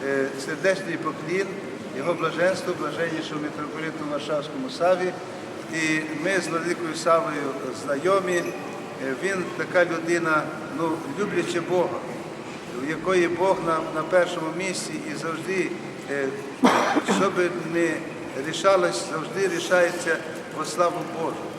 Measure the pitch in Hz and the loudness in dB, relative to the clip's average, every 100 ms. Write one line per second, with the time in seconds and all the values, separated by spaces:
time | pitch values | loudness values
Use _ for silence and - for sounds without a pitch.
0 | 135 139 135 135 147 156 185 185 170 156 | 0 2 0 -2 -6 0 2 2 -2 -2
1 | 160 143 156 185 190 190 - - - 131 | -2 -4 -2 -2 -2 -4 -8 -10 -8 -4
2 | 165 160 160 151 180 180 175 160 151 147 | -2 0 0 2 2 2 -2 -2 -4 -2
3 | 165 160 151 156 151 151 147 151 160 156 | -2 -2 -4 -4 -4 -6 -6 -6 -6 -6
4 | 151 147 135 151 143 139 127 - 170 185 | -4 -4 -2 -2 -2 -6 -6 2 4 4
5 | 180 - - - - - - 160 160 156 | 2 -4 -10 -10 -10 -10 -6 0 2 2
6 | 156 147 170 190 - 160 165 170 165 156 | 0 -2 2 2 2 -2 0 -2 -2 0
7 | 170 165 160 147 139 - 135 120 143 139 | 4 4 4 -2 -4 -4 -6 -6 -2 0
8 | 175 196 180 175 175 170 - - - - | 4 4 4 0 0 -6 -8 -8 -10 -6
9 | 131 127 180 190 170 - 156 175 170 165 | -4 -2 -2 -2 -2 -4 2 4 4 2
10 | 165 170 165 156 151 - - 135 165 160 | 2 2 4 2 2 -6 -6 -2 0 -2
11 | - 156 202 175 160 175 160 180 156 - | -4 -2 0 0 0 -2 2 2 2 0
12 | - - - - - - - 123 139 160 | -6 -8 -10 -10 -10 -10 -8 -6 -4 -2
13 | 160 190 170 - 190 180 165 160 156 156 | 2 4 4 4 2 2 2 0 0 -4
14 | 156 180 170 170 160 165 190 175 175 156 | 4 4 4 0 -4 -2 -2 -4 -4 -6
15 | 156 143 160 160 165 185 156 - - - | -6 -4 -4 -4 -2 0 0 -2 -8 -10
16 | - 139 135 139 - - 254 - - - | -4 -2 -2 -4 -8 4 4 6 4 2
17 | - 196 190 165 175 175 160 170 170 147 | 2 4 4 4 2 0 -2 2 2 0
18 | - - - 127 147 - 196 190 175 - | -6 -8 -8 -6 -4 4 6 6 4 0
19 | - 156 151 185 190 170 - 180 175 170 | -2 -4 -4 0 0 0 4 6 6 2
20 | 170 156 - - - 151 156 - 175 - | 0 0 -2 -8 -8 -6 -4 2 2 2
21 | - 160 160 - - | -4 -4 -4 -4 -8